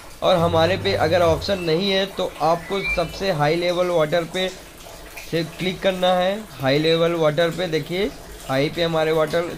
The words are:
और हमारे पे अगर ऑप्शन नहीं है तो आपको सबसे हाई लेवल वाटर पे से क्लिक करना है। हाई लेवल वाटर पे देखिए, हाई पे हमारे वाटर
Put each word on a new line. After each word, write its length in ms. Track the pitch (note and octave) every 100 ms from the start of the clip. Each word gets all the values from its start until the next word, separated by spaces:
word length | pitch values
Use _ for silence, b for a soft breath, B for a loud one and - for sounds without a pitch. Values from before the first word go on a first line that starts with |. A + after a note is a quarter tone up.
| - -
और 140 | E3+ F3+
हमारे 400 | E3+ D#3+ E3 F#3
पे 160 | F3 F#3+
अगर 260 | D#3 F3
ऑप्शन 360 | E3+ D#3 - G3
नहीं 300 | E3+ D#3+ G3
है 140 | F#3+ F#3+
तो 220 | - F#3 -
आपको 380 | D3+ E3+ E3+ G3 F#3+
सबसे 440 | F#3 D#3+ - G3
हाई 240 | D#3+ D3 E3+
लेवल 300 | F3 F3 F3+
वाटर 360 | F3 D3+ E3+ E3
पे 140 | F#3 F#3 - - - - - - - -
से 120 | D#3+ E3 -
क्लिक 220 | F#3 F#3
करना 320 | F#3+ F#3 F3+
है। 240 | F#3 F3+ G#3 G#3+
हाई 260 | B2 C3+ C#3+
लेवल 340 | D#3+ E3 E3+
वाटर 360 | E3+ D#3 D3+ E3+
पे 160 | E3 F3+
देखिए, 420 | D#3+ D3 F3 A3 - - - -
हाई 200 | C3+ D3
पे 140 | D3+
हमारे 300 | E3+ E3 D#3
वाटर 360 | D#3+ D#3 E3+ F3